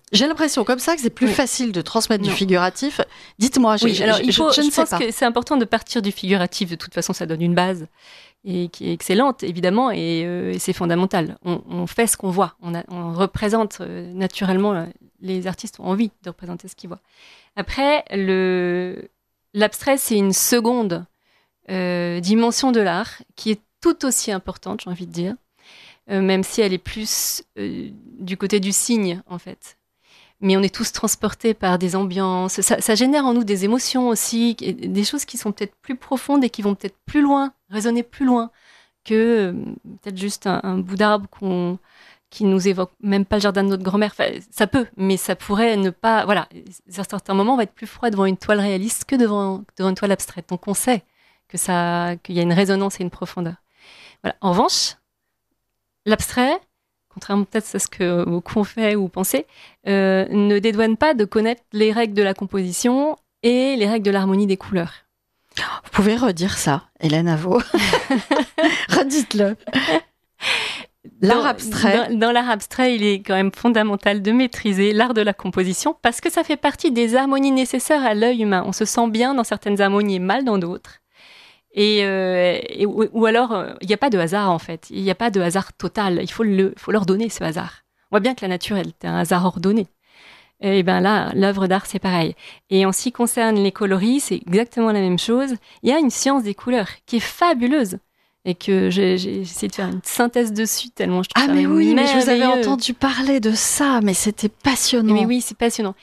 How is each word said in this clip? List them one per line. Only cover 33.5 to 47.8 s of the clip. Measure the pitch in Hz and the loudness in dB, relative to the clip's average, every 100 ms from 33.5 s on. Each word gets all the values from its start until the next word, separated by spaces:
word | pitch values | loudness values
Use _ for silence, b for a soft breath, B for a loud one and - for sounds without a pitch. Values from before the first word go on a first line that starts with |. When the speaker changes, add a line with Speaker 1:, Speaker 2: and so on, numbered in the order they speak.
| 196 | 0
Speaker 2:
émotions | 196 247 - 254 247 | 2 0 0 0 0
aussi, | 220 - 233 233 226 | 0 -2 0 0 0
et | - | -6
des | 180 185 190 | -6 -4 -2
choses | 208 285 | -2 -4
qui | - 233 | -8 -8
sont | 214 | -6
peut-être | 202 202 - | -6 -8 -10
plus | - 254 | -12 -12
profondes | - 269 - 285 | -4 -6 0 2
et | 247 | 2
qui | - | 0
vont | 208 | -2
peut-être | 196 196 - - | -2 -6 -12 -4
plus | 294 | 0
loin, | 285 277 277 - _ | 2 2 0 -6 _
résonner | 208 226 233 | -4 0 0
plus | 240 - 269 | -4 -2 2
loin | 240 233 b b b b _ | 2 0 b b b b _
que, | - | -2
euh, | 220 226 233 190 180 - - - - | 2 4 2 0 -4 -8 -12 -16 -16
peut-être | - 185 | -14 -8
juste | 196 - 202 | -6 -4 -4
un, | 175 | -2
un | 196 185 | -2 -4
bout | 180 190 | -4 0
d'arbre | 208 208 202 | 0 0 -4
qu'on, | - 190 180 175 180 b b b b _ | -8 -4 -2 -2 -6 b b b b _
qui | - | -2
nous | 208 190 185 | 2 4 2
évoque | 185 185 _ | 0 -4 _
même | 208 196 | 0 0
pas | 196 214 | 2 0
le | |
jardin | 202 196 | 2 2
de | 196 | 0
notre | 196 | 0
grand-mère. | 185 202 214 | 0 0 0
Enfin, | - - - - | 0 -4 -4 -12
ça | - 214 | -2 0
peut, | 269 233 - | 0 -2 -2
mais | 190 185 | -2 0
ça | - 185 | -2 -6
pourrait | - 202 233 214 | -2 0 2 2
ne | 190 | 0
pas, | 175 226 220 190 | 0 0 0 2
voilà. | 196 - 170 - 185 _ | -2 -4 -14 -20 -20 _
À | 180 | -12
un | |
certain | 190 202 - | -8 -10 -2
moment, | 196 208 | 0 2
on | 262 | 2
va | |
être | 214 | -2
plus | - | -6